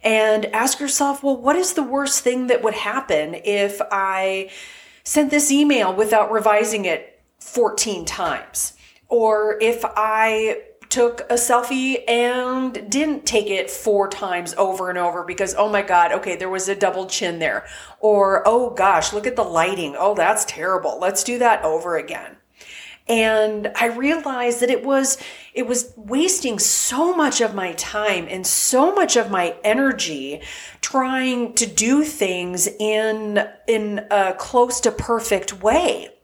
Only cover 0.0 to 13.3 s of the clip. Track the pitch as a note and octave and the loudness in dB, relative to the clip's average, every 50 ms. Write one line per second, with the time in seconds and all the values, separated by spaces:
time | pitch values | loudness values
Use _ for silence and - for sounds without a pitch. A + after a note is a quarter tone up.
0 | - A3 A3 A3 G#3+ G#3+ G#3+ G#3+ A3 - - A3 A#3+ C4 - - C#4+ C#4 - - | 2 2 2 4 4 4 4 2 0 -2 -2 0 0 0 -2 -4 -4 -4 0 0
1 | C#4+ C#4 C#4 C#4 C4+ C#4 C4+ A#3+ A#3 C4+ D4+ F4+ F#4 F4 - D#4+ C#4+ A#3+ C4 C#4 | 0 0 0 0 0 -2 -2 0 0 0 2 2 0 0 -2 -2 -2 -2 -2 -2
2 | C#4+ C4+ - - - A#3+ B3 B3+ B3+ B3 B3 A#3+ G#3 A3 G#3 - - G#3 A3+ C4+ | 0 0 -2 0 0 0 0 0 0 2 0 2 2 -2 -2 -2 -6 -4 -4 -4
3 | C4+ - F3 D3+ D3+ D#3 E3+ E3 - G#3 G3+ G3+ G3+ G3+ G3+ G3+ G#3+ - G#3 G3 | -2 0 0 0 0 -2 -8 -6 -4 -2 0 0 0 -2 -2 -6 -4 -2 -2 -2
4 | F#3+ F#3+ F#3+ F#3+ F#3+ F#3+ F#3+ F#3+ G3 F#3+ - - - - - - - - - _ | 0 0 0 0 -2 -2 -2 -4 -6 -10 -14 -20 -20 -20 -20 -20 -20 -20 -20 _
5 | _ - - D4+ D4 C4+ D4 D4 C#4+ - C#4 C#4+ D4 D4 C#4 A#3+ G3+ F#3 F#3 G3 | _ 0 2 2 2 4 2 2 2 4 4 4 6 4 4 4 2 2 2 2
6 | A3 G#3+ A3+ G#3+ G3+ G#3+ A3 A3 G3+ G#3+ G#3 G#3 A3 A3 A3+ G#3 G3 F3+ E3 - | 2 4 4 4 4 4 0 2 4 4 4 4 2 0 -2 -2 -2 -2 -2 -4
7 | - - _ _ _ _ _ _ - - - B3 A#3 G3+ - - - A#3 G3+ F3 | -6 -16 _ _ _ _ _ _ -20 -4 0 2 2 2 2 -2 -2 -2 -4 -6
8 | E3 D#3 - - F3+ D#3+ C3+ - - - - - - - - _ - - _ _ | -6 -8 -6 -4 -4 -4 -4 -4 -8 -10 -6 -6 -6 -6 -8 _ -20 -20 _ _
9 | _ _ A#3 A#3 A3+ A3 G#3+ G#3+ G#3+ G#3+ G#3+ - A3 A3+ A#3+ A#3 - G#3+ - G#3+ | _ _ 2 4 4 4 4 4 2 0 0 2 2 2 2 0 -4 -2 0 0
10 | G#3+ A3 A3 A3 A3 A3 A3 A3 A3 A3 - - - - - _ - _ - B3+ | 0 2 4 4 4 2 2 0 0 -2 -2 -4 -8 -16 -20 _ -8 _ 2 2
11 | A#3+ A#3+ A#3+ - - - D#3+ D#3+ - - A#3+ A#3+ B3 - C4+ C4 C4 C4 C4+ - | 2 2 2 -4 -2 0 0 0 2 4 2 2 2 0 -2 -2 0 -2 -2 -2
12 | - - A#3 A#3+ A#3+ B3 B3 B3+ B3 B3+ B3+ C4 C4 B3+ A#3+ B3+ - G3+ A3+ C#4 | -2 0 0 2 2 0 0 -2 -2 -2 -2 -2 -4 -4 -6 -8 -8 -4 -2 0
13 | D#4 D#4 C#4+ - - - | 0 0 -2 -2 -4 0